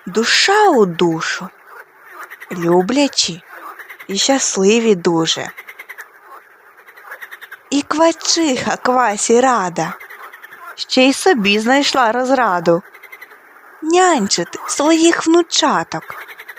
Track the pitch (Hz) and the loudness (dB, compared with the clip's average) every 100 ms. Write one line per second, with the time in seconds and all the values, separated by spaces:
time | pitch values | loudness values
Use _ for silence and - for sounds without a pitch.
0 | - 190 233 - - 415 403 269 190 165 | -6 -4 0 0 2 4 4 4 2 2
1 | 175 160 - - 185 - - - - _ | 0 0 -4 -8 -12 -18 -20 -20 -20 _
2 | - - - - - 180 170 180 185 262 | -20 -20 -18 -20 -12 -4 2 2 2 0
3 | 277 - - 165 - - - - - - | 0 -2 -6 -8 -16 -20 -18 -18 -20 -18
4 | - 196 - 269 - 202 196 233 226 185 | -8 -4 -2 0 -2 0 2 4 2 2
5 | 180 165 160 - 123 - - - - - | 2 0 0 -4 -8 -14 -20 -20 -20 -20
6 | - _ - - - _ _ - - - | -20 _ -20 -20 -20 _ _ -20 -20 -20
7 | - - - - - - _ 277 - 302 | -20 -20 -18 -20 -20 -20 _ -4 -2 2
8 | 330 320 - - 320 254 220 262 - 254 | 2 2 -2 0 0 0 -2 -2 0 2
9 | 233 208 - 233 262 233 180 170 165 - | 0 0 2 2 4 2 -2 -4 -6 -8
10 | - - - - - - - - - - | -18 -20 -20 -20 -20 -20 -18 -16 -4 2
11 | 262 262 381 285 196 208 220 277 277 285 | 2 4 2 2 2 0 2 2 2 2
12 | 233 240 254 262 226 175 175 170 - - | 2 0 0 0 2 0 2 0 -2 -18
13 | - - - - - - - - 311 349 | -20 -20 -20 -20 -20 -20 -20 -10 0 2
14 | 370 294 202 - 170 - - - 285 330 | 2 2 0 -4 -6 -10 -8 -2 2 4
15 | 330 - 320 339 349 - 294 185 170 160 | 2 2 2 2 2 0 0 0 -2 -8
16 | - - - - - | -10 -16 -16 -18 -20